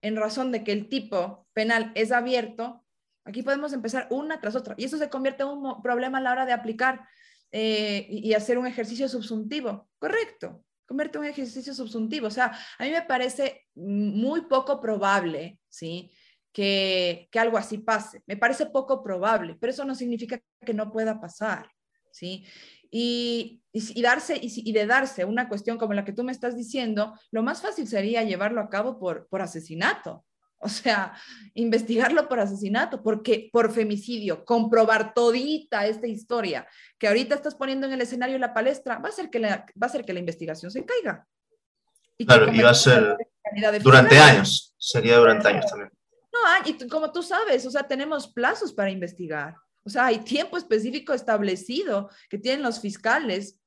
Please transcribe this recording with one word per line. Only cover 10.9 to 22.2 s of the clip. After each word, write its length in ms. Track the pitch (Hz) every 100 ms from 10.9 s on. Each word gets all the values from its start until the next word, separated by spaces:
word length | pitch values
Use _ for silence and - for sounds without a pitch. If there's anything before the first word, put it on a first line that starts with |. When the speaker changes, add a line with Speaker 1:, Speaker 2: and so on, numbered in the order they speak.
| 262 302 302
Speaker 1:
en 60 |
un 60 | 294
ejercicio 440 | 294 254 240 262
subsuntivo. 540 | 262 233 226 220 302 220
O 40 |
sea, 260 | 214 254 - - -
a 60 |
mí 80 | 262
me 100 | 330
parece 680 | 330 262 254 254 269 - _ -
muy 680 | 185 202 208 202 240 330
poco 380 | - 262 269 277
probable, 800 | 226 214 196 196 175 156 165 202 _
¿sí? 440 | - 165 170 175 _ _ _ _
Que, 760 | - 196 196 190 185 180 175 -
que 80 | 226
algo 180 | 226 220
así 220 | 208 214
pase. 420 | 220 214 214 - -
Me 100 | 202
parece 300 | 240 262 294
poco 360 | 269 269 269
probable, 540 | 208 185 196 220 175 165
pero 140 | 233
eso 100 | 262
no 120 | 269 262
significa 440 | 247 233 226 240 _ _
que 100 | - 214
no 160 | 214
pueda 280 | 220 220 220
pasar, 500 | 175 - 214 185 - _ _ _ _
¿sí? 340 | -